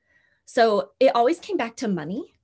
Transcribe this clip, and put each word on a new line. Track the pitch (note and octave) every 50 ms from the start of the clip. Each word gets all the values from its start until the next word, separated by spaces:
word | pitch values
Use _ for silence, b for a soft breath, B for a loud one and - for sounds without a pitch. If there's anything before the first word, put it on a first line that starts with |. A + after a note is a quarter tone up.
| _ _ _ _ _ _ _ _ _
So | - - B3+ A3+ A3+ G#3 G3+ - - _ -
it | B3+ C4 -
always | A#3+ A#3 B3+ E4 -
came | - - G4+ -
back | A#3+ A3+ A#3 -
to | C4 G#3+
money | F#3+ E3 D3 D#3 F#3+ C4 F4+ - _ _